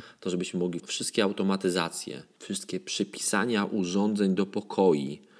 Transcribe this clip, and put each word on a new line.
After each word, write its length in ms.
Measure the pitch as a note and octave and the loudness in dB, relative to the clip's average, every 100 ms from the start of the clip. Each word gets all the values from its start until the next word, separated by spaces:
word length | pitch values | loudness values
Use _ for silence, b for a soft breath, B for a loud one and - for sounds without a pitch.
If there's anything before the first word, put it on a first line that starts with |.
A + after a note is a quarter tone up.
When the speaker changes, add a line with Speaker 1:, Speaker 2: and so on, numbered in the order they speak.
Speaker 1:
<laughs> 180 | - - | -6 -10
Speaker 2:
to 100 | F#2 | -4
żebyśmy 300 | F2+ F2+ F#2 | -2 -2 -2
mogli 200 | F2+ F2 | -2 -4
wszystkie 440 | - - - - | -6 -6 -2 0
automatyzacje, 1000 | G2+ G2+ G2 G2 F#2+ F2+ E2+ - - C2 - _ | 0 2 0 2 2 0 -2 -4 -10 -12 -14 _
wszystkie 400 | - G#2 - F#2 | -8 -8 -6 -8
przypisania 880 | - - G#2 - - G#2 A#2 G#2+ G2+ | -6 -4 -4 -2 0 0 2 0 0
urządzeń 680 | G#2+ F2 G2 G#2 G#2 G2 F#2 | 0 0 2 2 2 2 2
do 100 | G2 | 0
pokoi 760 | G#2+ - - F#2+ D2+ C#2 D2 B B | -2 -6 4 6 6 2 -8 B B